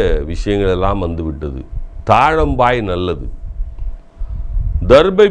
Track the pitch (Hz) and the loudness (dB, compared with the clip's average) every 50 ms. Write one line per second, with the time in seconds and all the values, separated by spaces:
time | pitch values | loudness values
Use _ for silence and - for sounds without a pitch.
0 | 104 87 80 76 73 76 85 82 - 104 101 101 101 95 92 90 90 95 101 98 | 4 2 2 0 0 -4 -4 -4 -2 0 0 0 2 0 0 0 0 0 0 0
1 | 90 82 82 82 82 78 76 69 73 71 67 65 65 - - - - - - - | -2 -4 -4 -4 -4 -6 -6 -6 -8 -8 -8 -10 -10 -10 -8 -8 -8 -8 -12 -6
2 | - - 107 113 135 151 160 160 151 147 139 127 123 120 123 120 107 95 90 90 | 0 2 4 4 4 4 2 2 0 0 2 2 2 2 2 0 0 -2 -2 -2
3 | 90 87 85 67 65 - - - - - - - - - - - - - - - | -2 -2 -4 -6 -6 -10 -10 -10 -10 -10 -6 -6 -6 -6 -6 -8 -8 -8 -8 -10
4 | - - - - - - - - - - - - - - - - - - 127 143 | -14 -14 -10 -8 -8 -6 -6 -8 -6 -4 -2 -2 -2 0 0 0 4 6 6 6
5 | 170 196 185 196 208 202 | 6 6 4 4 4 4